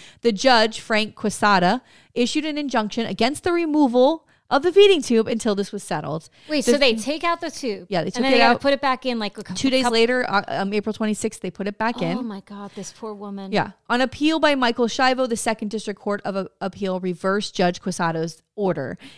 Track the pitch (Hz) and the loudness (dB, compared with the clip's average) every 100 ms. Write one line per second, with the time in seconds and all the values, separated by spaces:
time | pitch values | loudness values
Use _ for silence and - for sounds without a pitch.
0 | - _ 233 190 262 233 226 - - 220 | -20 _ -2 2 4 6 4 -2 -2 -2
1 | 214 - 214 - 208 190 180 247 - _ | -2 -4 -6 0 2 4 4 2 -4 _
2 | _ - 240 302 302 294 294 233 214 - | _ -2 0 0 -2 -4 -2 -2 -2 -4
3 | 233 190 226 294 370 339 339 294 277 247 | -6 0 0 0 -2 0 2 4 4 6
4 | 262 320 _ _ _ 277 339 349 403 349 | 4 2 _ _ _ 0 4 6 8 6
5 | - 226 208 233 226 202 196 202 - 160 | 4 2 2 -2 0 -2 -4 -8 -6 -6
6 | 147 160 - _ - 302 - 269 262 226 | -4 -8 -10 _ -4 -2 2 4 4 2
7 | 214 302 339 339 330 - 254 196 180 175 | -4 -4 -2 -2 -6 -6 -6 -6 -4 -4
8 | 160 214 262 240 233 240 277 277 269 254 | -2 -2 2 4 4 4 2 0 0 -2
9 | 254 233 208 - - 180 262 262 247 226 | -4 -4 -6 -8 -10 -4 0 2 2 2
10 | 233 254 - 196 - 143 196 208 202 202 | 2 2 0 -2 -2 -4 -2 -2 -4 -4
11 | 214 208 220 - 185 - 196 202 220 240 | -4 -2 -4 -6 -12 -8 -8 -4 -4 -2
12 | 170 202 240 196 - 202 202 - 185 - | -4 -4 -6 -10 -14 -16 -14 -14 -16 -14
13 | 220 208 202 196 196 202 220 - - 240 | -14 -12 -12 -12 -4 -2 -2 -8 -4 0
14 | 254 - 294 320 302 277 240 240 233 - | 0 0 0 2 2 2 0 0 -2 2
15 | 254 254 254 226 247 220 214 220 214 196 | 0 2 -2 -2 -2 -4 -6 -6 -8 -8
16 | 208 202 - 196 190 _ 196 185 196 185 | -6 -4 -4 -6 -8 _ -10 -6 -4 -4
17 | 185 175 190 202 208 - 180 180 196 175 | -4 -4 -2 -2 -2 0 0 0 -6 -2
18 | 170 160 165 - _ - 196 156 131 185 | -2 -2 -6 -8 _ -4 -2 -2 -6 -10
19 | - | -16